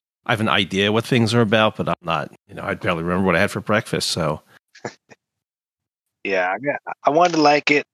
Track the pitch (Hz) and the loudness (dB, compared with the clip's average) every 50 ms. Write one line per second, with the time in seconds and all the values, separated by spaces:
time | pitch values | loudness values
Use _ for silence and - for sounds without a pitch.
0 | _ _ _ _ _ - 123 104 110 - - 104 98 80 95 95 101 104 104 113 | _ _ _ _ _ -4 -2 -2 0 0 0 0 0 0 0 0 0 2 0 0
1 | 117 - 139 123 117 107 113 120 117 101 110 110 110 107 - - 90 82 85 - | -2 0 0 2 2 2 2 2 2 2 2 2 2 2 0 -2 -4 -4 -4 -6
2 | - 87 82 78 67 - - _ _ _ - - 85 95 98 90 - 104 90 82 | -4 -6 -4 -4 -4 -8 -14 _ _ _ -16 -12 -8 -8 -8 -6 -4 -4 -4 -4
3 | 82 87 90 90 98 95 87 82 101 98 - 107 95 - 107 107 - - - 78 | -2 -2 -2 0 0 2 2 2 0 0 -2 -6 -4 -2 -2 -2 -2 -2 -6 -4
4 | - - - 92 82 76 76 - _ _ _ - _ _ _ - - - - _ | -4 -4 -4 -4 -4 -4 -4 -6 _ _ _ -20 _ _ _ -16 -16 -16 -16 _
5 | _ _ - _ _ _ _ _ _ _ _ _ _ _ _ _ _ _ _ _ | _ _ -20 _ _ _ _ _ _ _ _ _ _ _ _ _ _ _ _ _
6 | _ _ _ _ - 101 98 92 90 90 95 107 127 143 139 - - - - _ | _ _ _ _ -8 -4 -2 -2 0 -2 -2 -2 -2 -2 -2 -4 -6 -12 -10 _
7 | - 139 143 160 175 180 165 160 151 147 147 147 - - 147 143 - _ | 0 2 4 4 4 4 4 4 4 4 4 4 2 2 0 0 0 _